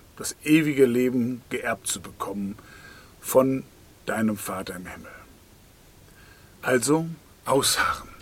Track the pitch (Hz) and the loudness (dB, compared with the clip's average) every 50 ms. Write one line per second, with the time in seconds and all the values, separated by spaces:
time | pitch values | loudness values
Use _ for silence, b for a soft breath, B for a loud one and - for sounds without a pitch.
0 | - - - - 107 - - - - 147 156 165 156 151 139 139 135 120 117 123 | -20 -20 -14 -10 -10 -10 -10 -6 2 4 4 6 4 4 4 6 6 6 6 4
1 | 127 127 127 127 117 123 127 117 - - - - 120 117 113 - - - - 104 | 2 2 2 0 0 0 -2 -6 -8 -8 -8 -4 -4 -4 -4 -4 -4 -6 -8 -8
2 | - 95 - - - 101 98 101 101 98 107 B B B B B B B B B | -10 -14 -12 -10 -8 -8 -6 -6 -6 -6 -8 B B B B B B B B B
3 | B B B B - - - 131 131 135 135 131 - - - - - - - - | B B B B -6 2 4 4 4 4 2 -2 -6 -10 -18 -20 -20 -20 -20 -10
4 | - - 104 110 110 110 107 101 - - 98 92 87 - 90 90 90 82 - - | -8 -4 -2 0 0 0 0 -2 -6 -6 -6 -6 -8 -8 -10 -10 -12 -14 -14 -16
5 | - - - - - - - - - - - - - - - - - - - - | -16 -18 -18 -20 -20 -20 -20 -20 -20 -20 -20 -20 -20 -20 -20 -20 -20 -20 -20 -20
6 | B B B B B B B B B B B B - 123 127 127 110 135 151 160 | B B B B B B B B B B B B 0 0 2 2 4 2 2 2
7 | 165 165 165 - - - - - - 131 131 139 127 - - - - - - - | 0 -2 -8 -12 -16 -20 -20 -10 -2 0 0 2 2 2 2 2 0 0 -2 -4
8 | - - - - | -8 -14 -18 -20